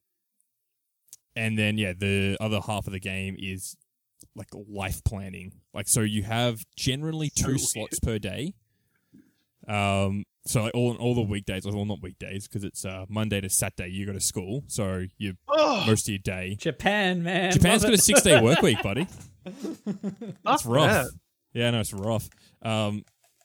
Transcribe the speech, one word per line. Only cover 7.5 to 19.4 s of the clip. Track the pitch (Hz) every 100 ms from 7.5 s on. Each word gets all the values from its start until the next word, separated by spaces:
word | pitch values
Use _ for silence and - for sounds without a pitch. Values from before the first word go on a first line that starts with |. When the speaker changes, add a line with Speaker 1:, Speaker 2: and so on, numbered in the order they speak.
Speaker 2:
weird. | 135
Speaker 1:
slots | 135 110 107 -
per | - 110
day. | 101 98 151 - _ _ _ _ _ - _ _ _ _ -
Um, | 104 101 98 98 101 - _ -
so, | 120
like, | 110
all, | 120 123 117
all | 120
the | 120
weekdays, | 107 104 101 95 98
well, | 104
not | 104 95
weekdays, | 92 92 95 98 -
'cause | 107
it's, | 98 - 95
uh, | 92 95
Monday | 104 110 101
to | 95
Saturday, | - 98 - 90
you | 95 101
go |
to | 95
school, | - 107 92 127 -
so | - 98 92 92 -
you, | 101 90 -
Speaker 2:
Ugh. | 302 302 233 110
Speaker 1:
most | 110 -
of |
your | 101
day. | 101 92 92 101
Speaker 3:
Japan, | 165 - 233 208 185 180
man. | 170 185 185
Speaker 1:
Japan's | 180 175 214
Speaker 3:
Love | 202
Speaker 1:
got |
a |
Speaker 3:
it. | 208
Speaker 1:
six-day | - 269 196 196
work | 113 -
week, | 175 107
Speaker 3:
<laughs> |
Speaker 1:
buddy. | 98 107
Speaker 2:
Fuck | 185 - - -